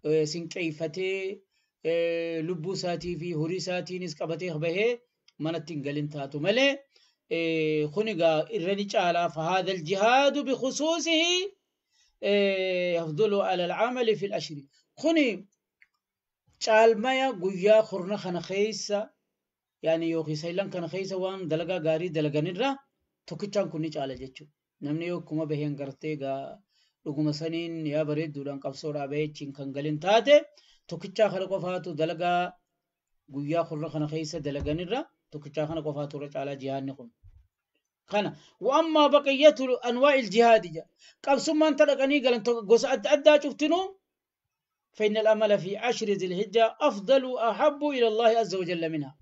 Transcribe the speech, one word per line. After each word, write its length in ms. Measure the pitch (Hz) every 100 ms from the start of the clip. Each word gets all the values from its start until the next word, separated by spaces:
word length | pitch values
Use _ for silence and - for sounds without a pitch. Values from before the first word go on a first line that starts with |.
ee, 220 | 151 156 151
sinqeeyfatee, 1160 | 170 170 190 170 151 165 170 190 190 190 202 _ _ _ _ 160
ee, 560 | 170 170 165 165 165
lubbuu 320 | 160 180 165
isaatii 420 | 190 180 170 175 165
fi 100 | 175
horii 240 | 156 160 185
isaatiinis 560 | 185 180 175 180 180 156
qabatee 380 | 160 165 180 156
bahee 400 | 165 175 226 240 _ _ _ _
manatti 340 | 151 165 156
hin 80 | 156
galin 280 | 139 143 147
taatu 300 | 147 139 147
malee, 320 | 170 226 277 269 _ _ _ _ _
ee, 560 | 165 165 160 156 156 151
kun 200 | 147 220
egaa 380 | 175 160 156 -
irra 260 | 208 170 196
ni 100 | 202
caalaa. 400 | 226 180 170 170
"فهذا 420 | 156 160 190 175
الجهاد 640 | 190 156 190 214 262 277 294
بخصوصه، 840 | 254 262 262 - 302 330 320 320 339 359 392 _ _ _ _ _ _ _
ee، 760 | 202 202 196 190 185 180 180 170
يفضل 380 | 165 151 220 202
على 240 | 185 180 175
العمل 500 | 175 233 254 233 202
في 100 | 196
الأشر." 300 | 180 - 151 135 _ _ -
Kuni 480 | 302 330 262 185 - _ _ _ _ _ _ _ _ _ _ _
caalmaya 720 | - 220 226 214 254 262 269
guyyaa 520 | 208 185 190 202 220
kurna 340 | 214 190 180 208
kana 240 | 185 175
keessa, 580 | 170 190 214 214 - 202 - _ _ _ _ _ _ _
yaani 260 | 160 165 165
yookiin 240 | 165 156 151
saylan 320 | 170 180 196
kana 180 | 180 165
keessa 260 | 185 190 190
waan 300 | 185 190 175
dalagaa 300 | 160 170 185
gaarii 300 | 156 160 180
dalaganirra 600 | 156 151 151 151 180 269 269 _ _ _ _ -
tokkichaan 420 | 160 202 208 175
kun 100 | 156
ni 80 | 160
caala 260 | 151 135 127
jechuudha. 360 | 131 - 151 _ _ _
Namni 240 | 143 156 170
yoo 120 | 175
akkuma 260 | 170 156 156
baheen 300 | 147 147 143
gartee 380 | 135 135 156 151
egaa 400 | 135 135 139 - _ _ _ _ 160
dhuguma 280 | 143 151
saniin 520 | 147 165 165 170 165 156
yaa 160 | 147 151
bareedduudhaan 540 | 147 160 143 139 139
qabsoodhaa 480 | 139 135 156 147 139
baheechiin 460 | 147 156 151 139
kan 180 | 135 139
galin 280 | 135 151 151
taate, 360 | 180 220 247 294 302 _ _ _ -
tokkichaa 400 | 160 202 - 208
kana 160 | 185 190
qofaatu 480 | 190 180 180 180 151
dalagaa 560 | 160 170 175 175 180 - _ _ _ _ _ _ _
guyyaa 340 | 139 143 165 160
kurna 200 | 156 156
kana 180 | 156 151
keessa 320 | 156 151 165
dalaganirra 600 | 143 139 143 156 175 247 330 _ _
tokkichaa 360 | 151 147 135 151
kana 140 | 165
qofaatu 360 | 156 147 143 147
irra 120 | 143
caalaa 260 | 143 143 139
jihaadni 400 | 135 135 135 135
kun. 140 | 120 _ - - _ _ _ _ _ _ _
Kana, 180 | 202 185 - _ _
"وأما 480 | 202 285 330 311 294
بقية 520 | 285 277 269 302 302 262 247 247
أنواع 280 | 247 285 269
الجهاد" 500 | 214 208 233 220 175
jedha. 240 | 156 - _ - _
Qabsummaan 540 | - 277 302 311 311 294
ta 80 | 294
dhaqanii 340 | 262 269 294
galan 220 | 247 240
tokko 180 | 208 233 208
gosa 240 | 226 254
adda 200 | 240 226
addaa 260 | 294 302 294
cuftinuu, 460 | 294 226 302 349 381 392 _ _ _ _ _ _ _ _ _ -
"فإن 200 | 214 214
العمل 420 | 214 214 214 202
في 180 | 170 202
عشر 280 | 240 233 214
ذي 200 | 196 180
الحجة 520 | 180 214 220 226 -
أفضل 440 | 302 202 190 269 254
وأحب 560 | 240 226 196 294 285
إلى 240 | 294 269 226
الله 220 | 214 233 233
عز 160 | 214 185
وجل 340 | 175 175 165
منها." 240 | 160 147 -